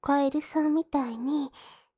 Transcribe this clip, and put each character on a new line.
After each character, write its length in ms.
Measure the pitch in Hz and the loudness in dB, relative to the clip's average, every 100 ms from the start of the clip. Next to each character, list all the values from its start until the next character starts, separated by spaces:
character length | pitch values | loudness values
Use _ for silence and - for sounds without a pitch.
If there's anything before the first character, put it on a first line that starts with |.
カ 220 | - 285 | 2 2
エ 80 | 277 | 2
ル 100 | 294 | 0
さ 200 | - 320 | -2 0
ん 120 | 302 | 2
み 100 | 302 | 2
た 240 | 330 285 247 | 0 -2 -2
い 80 | 226 | -4
に、 320 | 254 294 269 - - - _ | -2 -2 -2 -10 -20 -20 _